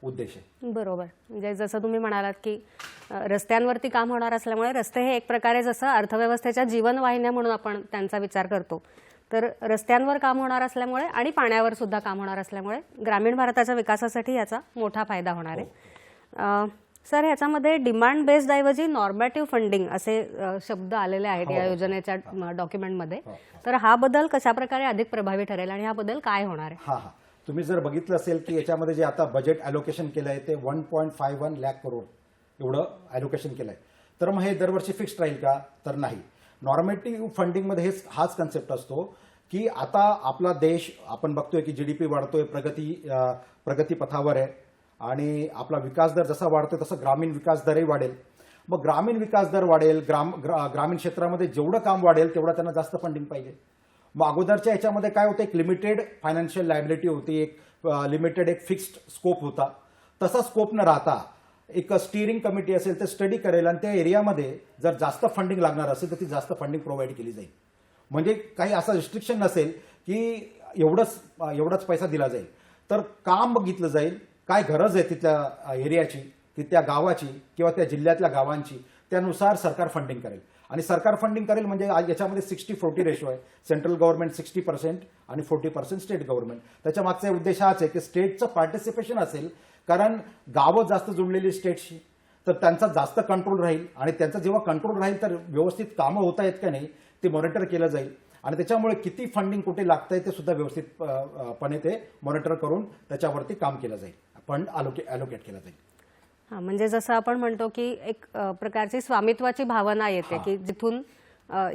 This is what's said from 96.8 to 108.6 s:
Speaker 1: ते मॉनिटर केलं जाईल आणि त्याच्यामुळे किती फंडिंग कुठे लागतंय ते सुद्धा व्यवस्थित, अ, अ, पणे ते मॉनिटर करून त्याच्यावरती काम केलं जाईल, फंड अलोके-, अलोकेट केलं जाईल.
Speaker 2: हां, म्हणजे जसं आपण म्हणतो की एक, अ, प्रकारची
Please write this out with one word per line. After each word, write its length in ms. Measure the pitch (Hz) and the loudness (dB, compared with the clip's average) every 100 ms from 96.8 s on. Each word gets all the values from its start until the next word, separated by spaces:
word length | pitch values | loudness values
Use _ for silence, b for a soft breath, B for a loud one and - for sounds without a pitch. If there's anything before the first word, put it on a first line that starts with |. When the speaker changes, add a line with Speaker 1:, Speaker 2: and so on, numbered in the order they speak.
| 151 - b b | -8 -16 b b
Speaker 1:
ते 60 | 180 | 0
मॉनिटर 340 | 151 165 196 | 0 0 0
केलं 240 | 185 170 165 | -2 0 0
जाईल 260 | 143 131 - _ b | 0 -6 -12 _ b
आणि 120 | 143 156 | -6 -2
त्याच्यामुळे 400 | 175 226 220 - | 0 2 2 -2
किती 300 | 180 - 240 | -4 -8 -6
फंडिंग 360 | 208 196 202 | -2 -2 -2
कुठे 260 | 185 175 180 | -4 0 2
लागतंय 320 | 156 - 185 | 2 2 -4
ते 120 | 190 | -4
सुद्धा 220 | - 151 | -6 -2
व्यवस्थित, 300 | 151 143 160 - - | -2 -2 -6 -10 -10
अ, 40 | |
अ, 480 | 151 135 139 - 120 120 | -6 -6 -6 -10 -12 -6
पणे 160 | 143 147 | -6 -2
ते 340 | 160 220 - _ | -2 -4 -8 _
मॉनिटर 300 | 139 151 156 | -4 -2 -2
करून 320 | 160 147 185 208 | -2 -2 -2 -4
त्याच्यावरती 680 | - - 143 156 143 135 | -12 -12 -4 -2 -2 -6
काम 220 | 202 147 131 | -4 -4 -4
केलं 200 | 120 104 | -8 -10
जाईल, 180 | 95 - _ _ - | -14 -20 _ _ -6
फंड 200 | 143 196 | -4 -4
अलोके-, 400 | 156 139 131 - | -4 -6 -6 -8
अलोकेट 380 | 127 131 110 - | -8 -8 -12 -16
केलं 140 | 95 | -20
जाईल. 160 | 90 - _ _ b b b _ - | -20 -20 _ _ b b b _ -16
Speaker 2:
हां, 120 | 202 | -10
म्हणजे 240 | 180 202 214 | -4 0 0
जसं 260 | 226 226 | 0 0
आपण 240 | 226 233 247 | 0 0 0
म्हणतो 300 | 240 220 226 | -2 -2 -4
की 300 | 240 240 - 220 | -4 -6 -6 -8
एक, 200 | 220 - | -10 -10
अ, 180 | - 196 | -6 -6
प्रकारची 500 | 185 | -6